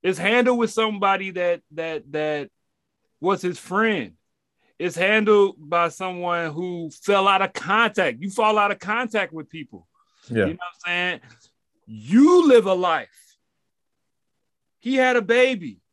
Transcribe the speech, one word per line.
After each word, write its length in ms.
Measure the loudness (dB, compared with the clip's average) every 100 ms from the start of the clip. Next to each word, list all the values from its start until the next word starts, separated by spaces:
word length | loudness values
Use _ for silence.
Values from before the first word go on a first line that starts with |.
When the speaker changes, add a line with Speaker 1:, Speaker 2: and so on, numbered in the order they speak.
Speaker 1:
It's 180 | -4 -2
handled 380 | 0 2 2 2
with 120 | 0
somebody 600 | 0 -2 0 0 0 -4
that, 300 | -4 -2 -2 _
that, 380 | -10 -8 -8 -8
that 380 | -6 -4 -4 -8 _ _ _ _ _ _ _
was 200 | -2 -2
his 160 | -4 -8
friend. 560 | -6 -2 0 -2 -6 _ _ _ _ _ _ _
It's 180 | -8 -2
handled 580 | 0 2 4 4 4 0
by 320 | -4 -2 -2
someone 640 | -4 -10 -6 -4 -4 -4
who 380 | -6 -8 -8 -10 -10
fell 240 | 0 2 4
out 120 | 2
of 120 | 0
contact. 640 | -6 -2 0 0 0 -2 -2
You 100 | -8
fall 280 | 0 2 2
out 140 | 0
of 80 | -2
contact 520 | -6 -6 -4 -4 -6
with 160 | -10 -14
people. 380 | -16 -16 -20 _ _ _ _ -6
Speaker 2:
Yeah. 180 | -2 0
Speaker 1:
You 60 |
know 60 | -2
what 300 | -14 -12 -6
I'm 0 |
saying? 280 | -4 -4 -6 -14 _ _ _ _ _ -20
You 640 | -18 2 6 8 8 8
live 180 | 6 6
a 80 |
life. 340 | 0 0 -2 -6 _ _ _ _ _ _ _ _ _ _ _ _ _ _ _ _ _
He 160 | -4 0
had 200 | 2 0
a 60 |
baby. 580 | 0 2 2 0 -8 -16 _